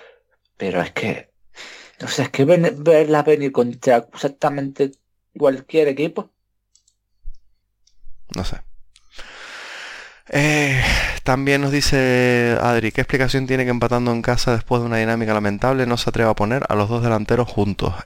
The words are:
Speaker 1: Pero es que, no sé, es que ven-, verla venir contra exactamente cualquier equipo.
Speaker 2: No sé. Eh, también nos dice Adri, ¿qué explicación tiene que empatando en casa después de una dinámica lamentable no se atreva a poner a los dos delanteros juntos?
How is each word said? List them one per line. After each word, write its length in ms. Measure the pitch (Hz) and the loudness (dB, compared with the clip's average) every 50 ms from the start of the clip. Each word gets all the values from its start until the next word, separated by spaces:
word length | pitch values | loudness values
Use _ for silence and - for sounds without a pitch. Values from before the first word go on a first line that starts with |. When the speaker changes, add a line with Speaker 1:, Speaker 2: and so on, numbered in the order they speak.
| - - _ _ _ _ _ _ _ _ _ | -20 -20 _ _ _ _ _ _ _ _ _
Speaker 1:
Pero 260 | _ 98 95 90 90 | _ -8 -4 -2 -2
es 100 | 85 - - | -4 -4 -6
que, 380 | - - - - - - _ _ _ _ - - - - - - - - - _ _ | -6 -6 -4 -6 -6 -10 _ _ _ _ -20 -20 -20 -20 -20 -20 -20 -20 -20 _ _
no 80 | - 123 | -10 -6
sé, 160 | - - 131 | -4 -4 -4
es 60 | - | -4
que 160 | - - 135 | 0 0 4
ven-, 360 | 147 180 170 170 170 - 147 147 | 4 6 4 4 2 0 0 2
verla 380 | 165 165 151 160 151 151 151 143 | 4 6 6 6 4 2 2 4
venir 280 | 156 151 147 143 139 | 4 2 2 2 -2
contra 460 | 139 - 120 120 120 - - 135 123 117 | 0 0 0 0 -2 -2 2 2 2 2
exactamente 960 | 117 - - - - 139 - _ - 151 143 143 139 139 139 - 143 135 139 _ _ _ _ _ _ _ _ - | 2 -2 -10 -6 -6 -6 -4 _ -4 -2 -2 -2 -6 -8 -2 -2 -2 -2 -2 _ _ _ _ _ _ _ _ 0
cualquier 520 | 147 139 135 127 - - - 160 151 143 | 0 0 0 0 -8 -2 0 2 2 2
equipo. 420 | 139 139 151 165 - 214 - - _ _ _ _ _ _ _ _ _ _ _ _ _ _ _ _ _ _ _ - - - - _ _ _ _ _ _ _ _ _ _ - - - - - - - - | 0 -2 -4 -4 -4 -8 -10 -10 _ _ _ _ _ _ _ _ _ _ _ _ _ _ _ _ _ _ _ -10 -10 -10 -14 _ _ _ _ _ _ _ _ _ _ -18 -14 -14 -14 -14 -14 -12 -8
Speaker 2:
No 80 | - 90 | -6 -6
sé. 180 | - - - - - - - - - _ - _ - _ - - - - - - - - - - - - - - - - - - - - - _ - | -4 -6 -6 -8 -14 -16 -18 -18 -20 _ -20 _ -20 _ -18 -18 -18 -18 -20 -18 -18 -18 -16 -16 -16 -16 -16 -16 -16 -16 -18 -20 -20 -20 -20 _ -4
Eh, 540 | - 143 143 151 151 151 147 139 135 131 - - - - - - - - - | -2 0 2 2 2 2 0 0 0 0 0 0 0 0 -2 -4 -6 -4 0
también 380 | - 131 131 135 139 139 139 | 0 0 2 2 2 2 2
nos 100 | 143 139 | 2 0
dice 840 | 143 147 139 - 139 135 127 127 123 123 123 123 123 120 120 120 117 - | 0 2 2 2 2 4 4 4 4 4 4 4 4 2 2 2 2 2
Adri, 300 | - 120 120 117 110 110 | 2 2 2 2 0 0
¿qué 80 | - - | -2 -2
explicación 460 | 127 - - 131 135 123 123 135 131 131 | -2 0 0 0 0 2 0 0 0 0
tiene 160 | 131 131 127 | -2 0 0
que 60 | 123 | 0
empatando 420 | 120 120 120 117 123 120 120 120 | 0 0 0 0 0 0 0 0
en 100 | 117 117 | 0 0
casa 300 | 113 - 123 120 - 131 | 0 0 0 2 2 2
después 300 | 120 113 - - 127 120 | 0 0 0 0 0 0
de 60 | 117 117 | 0 0
una 100 | 117 113 | 0 0
dinámica 360 | 110 113 117 113 113 110 110 | 0 0 0 0 0 0 0
lamentable 520 | 107 104 101 101 101 117 127 135 131 127 | 0 0 0 -2 0 0 0 0 0 0
no 100 | 117 120 | 0 0
se 140 | 120 - 120 | 0 -2 -2
atreva 220 | - 117 117 113 | 0 2 2 2
a 40 | 107 | 2
poner 300 | - 107 104 120 139 - - | 2 0 0 0 -2 -2 0
a 80 | - | 0
los 140 | 104 104 104 | 0 0 0
dos 120 | 120 117 120 | 0 0 0
delanteros 440 | 120 113 107 107 - 120 120 120 - | 0 0 0 0 0 0 0 0 -2
juntos? 440 | - 110 101 101 95 - - 98 92 - - | 0 -2 0 0 -2 -2 -4 -4 -4 -6 -4